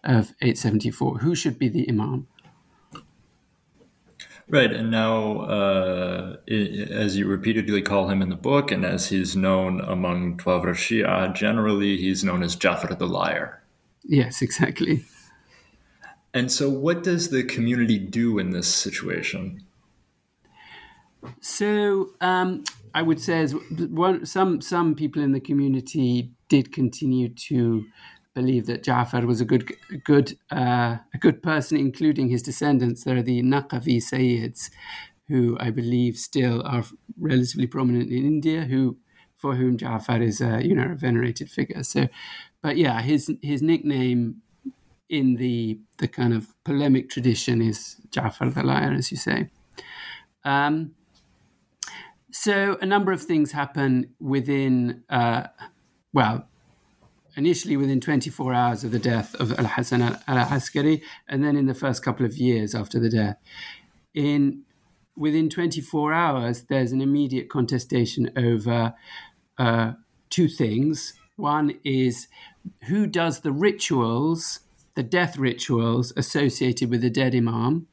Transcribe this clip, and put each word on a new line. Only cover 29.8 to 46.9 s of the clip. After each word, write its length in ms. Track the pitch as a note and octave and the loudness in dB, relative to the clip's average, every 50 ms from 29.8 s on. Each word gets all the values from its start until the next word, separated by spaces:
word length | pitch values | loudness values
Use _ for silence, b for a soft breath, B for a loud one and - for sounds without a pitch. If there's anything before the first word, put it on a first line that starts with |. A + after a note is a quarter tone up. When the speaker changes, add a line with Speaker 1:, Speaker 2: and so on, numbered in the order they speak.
| - - D3+ C#3+ _ | -14 -14 -14 -10 _
Speaker 1:
good, 320 | - D3 C#3 C3+ - - _ _ _ | 4 6 6 6 2 -6 _ _ _
uh, 480 | D3 - B2+ B2 B2 B2 A#2+ A#2 A#2 A#2 - _ - | -4 -2 0 2 2 2 2 0 -2 -4 -8 _ -10
a 40 | C3 | 2
good 240 | - D#3 D3 - - | 2 2 2 2 -2
person, 340 | D#3+ D#3 D3+ C3 - D#3 | -2 0 0 0 0 0
including 520 | C#3+ C#3 C3+ B2 - D#3+ D#3 C#3+ D3 C3+ A#2+ | 0 0 0 -2 2 2 2 2 2 0 0
his 120 | B2 A#2+ | 0 -2
descendants. 600 | A#2+ D3 C3 - D3 D3 C#3 B2 B2 A#2+ A#2 A#2+ - | -2 -4 -6 -2 2 2 4 4 2 2 0 -2 -2
There 140 | C3+ B2+ | 0 0
are 40 | B2 | 0
the 200 | A2+ B2+ B2 B2 B2 | 2 0 0 2 2
Naqavi 540 | B2+ C#3 C#3+ C#3 - - A#2+ A#2 - B2 | 2 2 2 0 -2 -6 -4 0 2 0
Sayyids, 720 | A#2 A#2+ - - C3 C3 B2 A#2+ A2+ A2+ A#2 A#2+ - - - B B B B B B B B B _ _ | 2 0 -2 0 2 2 2 2 0 -2 -6 -6 -8 -10 -10 B B B B B B B B B _ _
who 300 | - D3 B2+ A#2+ A#2+ A#2 - | 0 2 2 2 2 0 0
I 100 | - A#2 | -4 -4
believe 480 | G#2+ B2+ A#2+ A#2 B2 A#2+ B2 A#2+ A#2 | -2 -2 -2 0 2 2 2 0 0
still 480 | - - - - C#3 B2+ B2 A#2 A#2 - | -4 -10 -4 0 2 2 2 2 0 -2
are 180 | - C3 A#2+ A2+ - - _ _ - - - | -2 -2 -2 -4 -6 -12 _ _ -20 -12 -6
relatively 480 | E3+ D#3 C3+ B2+ B2+ B2 - - B2+ | -2 2 2 2 2 0 0 -2 -2
prominent 420 | B2 - D3 C3 B2 A#2+ A#2+ A#2+ - | -2 -2 0 0 2 2 0 0 -2
in 160 | B2 B2+ C3+ | -2 0 0
India, 380 | D3 D#3 D3+ D3 D#3+ D#3 E3 D#3+ | 0 0 2 0 0 0 0 -2
who, 340 | B2+ C3 C3 C3+ B2 - - b b b b b b b | 0 0 2 2 0 -2 -6 b b b b b b b
for 180 | _ - C#3+ C3 | _ -4 -4 0
whom 220 | B2+ B2+ B2+ B2 | 0 2 0 0
Ja'far 440 | A2+ - B2+ A#2 A2+ - - A#2+ A2+ | 0 -2 -4 -4 -4 -2 0 0 2
is 180 | A#2 A2+ G#2 - | 2 2 0 0
a, 260 | B2 A#2 A2 A2+ - | 0 0 0 0 0
you 80 | E3+ F#3+ | 0 2
know, 180 | C#3+ - - | 2 0 -2
a 40 | F3 | -4
venerated 540 | C#3 C3 B2+ A#2 A#2 B2 A#2+ A#2 - D3 - | -2 -2 0 0 2 0 -2 -4 -6 -10 -8
figure. 340 | - - C#3 - - - C3 | -6 -6 -6 -4 -6 -8 -6
So, 240 | - - C#3+ C3+ B2+ B B B B B B B B B _ | -4 0 0 0 -2 B B B B B B B B B _
but 160 | - F3 - | -4 -2 0
yeah, 240 | D#3+ E3 C3+ A#2 A2+ | 2 2 2 2 0
his, 280 | A2+ C3+ D3+ C#3+ - - - - | 0 2 0 0 0 -2 -6 -6
his 200 | - C#3+ D3 C3 | -4 -4 -2 0
nickname 800 | D3 D#3+ E3 D#3 - D3 C#3 C3 B2+ B2 B2 A#2+ A#2+ A2+ - - _ _ _ _ _ C4+ - _ _ _ _ _ _ _ | 2 2 2 2 2 -2 0 0 0 2 2 2 0 -2 -4 -10 _ _ _ _ _ -16 -16 _ _ _ _ _ _ _
in 260 | E3 D3 C3 C3 B2+ | -2 2 2 2 2
the, 440 | A#2 B2+ B2 A#2+ A#2+ A#2 A2 A2 G#2+ - _ - | 2 0 0 0 0 0 -2 -4 -6 -10 _ -8
the 100 | - C3 | -4 -4
kind 260 | B2 - - B2 A#2+ A#2 | -4 -2 0 2 2 2
of 200 | A2 G#2+ - _ _ _ | 0 -2 -8 _ _ _
polemic 460 | - C#3+ C#3 D3 C#3+ | -2 0 2 4 4